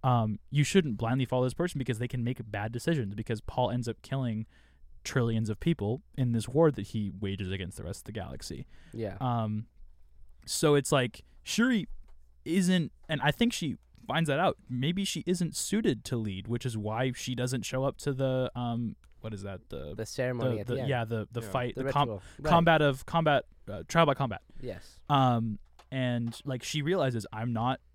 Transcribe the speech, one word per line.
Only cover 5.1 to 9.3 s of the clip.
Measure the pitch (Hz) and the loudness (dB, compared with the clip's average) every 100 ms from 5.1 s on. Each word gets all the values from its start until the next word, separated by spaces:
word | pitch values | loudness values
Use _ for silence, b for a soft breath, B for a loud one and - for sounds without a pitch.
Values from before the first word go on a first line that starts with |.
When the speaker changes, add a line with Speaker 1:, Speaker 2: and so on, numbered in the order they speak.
| 135 117 113 110 | 2 2 2 0
Speaker 1:
of | 107 | 0
people | 165 165 104 131 - - | 0 0 0 -4 -6 -2
in | 123 | 0
this | 117 107 | 2 2
war | 139 165 | 4 4
that | 127 98 | 4 -6
he | 110 101 98 | -4 -4 -4
wages | 101 98 92 | -4 -4 -4
against | 95 95 - | -4 -6 -8
the | |
rest | 87 - | -10 -10
of | |
the | - | -10
galaxy. | 107 90 65 - 73 - b b | -10 -8 -10 -10 -10 -12 b b
Speaker 2:
Yeah. | 113 107 95 | -8 -6 -4
Speaker 1:
Um, | 131 | 0